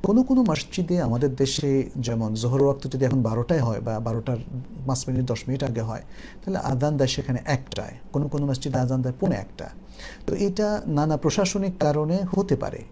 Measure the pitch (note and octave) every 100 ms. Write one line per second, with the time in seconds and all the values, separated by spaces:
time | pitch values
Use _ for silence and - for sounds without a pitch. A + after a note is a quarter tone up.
0 | - A3+ B3+ C4 A3+ D3 - - E3+ F3+
1 | B2+ A#2+ C#3+ B2+ C3+ - C#3+ C3+ C3+ C#3
2 | A#2 A#2 A2 A2 A#2+ C3+ C#3 C3+ C3+ C3
3 | B2+ C3+ A2+ A2+ A#2 C3 A#2 A2+ A2+ A2
4 | A2+ A2+ A#2+ A#2+ - B2+ - D3+ C3 B2+
5 | - B2+ B2+ A2 - C3 C3+ A#2 A2 A2
6 | - - - - - F#3+ - B2+ D3 C#3+
7 | C3 - - B2 - C3 - - A2 -
8 | - C#3 C#3+ C#3+ C#3+ C3 D3 C3 B2+ C3
9 | B2+ B2+ F#3+ G#2 F#2+ - E2 - - -
10 | - - - F#3 G3+ F#3 G#3+ G#3 - D3
11 | D#3 D3+ D#3+ - F#3+ G3+ F#3+ F#3 D3 D3
12 | D3+ F#3 F#3 F#3 F#3+ C#3+ G2+ - -